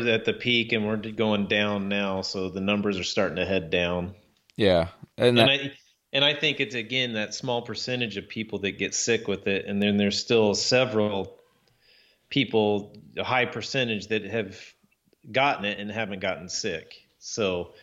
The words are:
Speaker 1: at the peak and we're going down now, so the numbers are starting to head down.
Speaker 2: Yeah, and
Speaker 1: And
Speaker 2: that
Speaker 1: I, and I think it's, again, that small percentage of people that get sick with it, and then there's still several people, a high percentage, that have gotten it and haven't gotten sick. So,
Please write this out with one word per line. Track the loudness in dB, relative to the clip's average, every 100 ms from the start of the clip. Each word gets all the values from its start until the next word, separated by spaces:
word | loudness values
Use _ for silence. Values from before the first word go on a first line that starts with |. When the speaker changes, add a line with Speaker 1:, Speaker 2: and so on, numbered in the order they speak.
| 4
Speaker 1:
at | 2
the | 2
peak | -2 2 2 2
and | 0 0
we're | -2
going | -4 0 2 2 2
down | 2 2 0 0
now, | 0 0 -2
so | -4 -4 -4
the | -2
numbers | 0 0 0 -2
are |
starting | -2 0 0 0
to | 0
head | 0 0
down. | 0 0 0 -4 -10 _ _ _ 2
Speaker 2:
Yeah, | 4 4 2 -4 -12 2
and | 4
Speaker 1:
And | 6
Speaker 2:
that | 6
Speaker 1:
I, | 4 -2 -10 _ _ _
and | 0
I | 2 2
think | 0 0
it's, | -2 -4
again, | -4 -2 -2
that | -2 -6
small | -6 -4 -4
percentage | -4 -8 -4 -2 -4 -6
of | -8
people | -8 -6 -4
that | -4 -2
get | -4
sick | -2 0 0 0
with | -4 0
it, | -2 0
and | 2
then | 2 4
there's | 2 0
still | 2 4 4
several | 2 2 2 2 2 0 -2 -6 -12 _ _ _ _ _ _ _ _ -4
people, | 0 2 4 4 2 -2 -16 -14 -8
a |
high | -2 0 0
percentage, | -2 -4 -2 -2 -2 -2
that | -4
have | -2 -4 -4 -8 -20 _ _ _ _ _ -4
gotten | 0 2 0 -4
it | -6
and | -6
haven't | -4 -4 -4
gotten | -4 -4 -6
sick. | -6 -4 -6 -10 -20 _ _
So, | -12 -4 -2 -2 -4 -12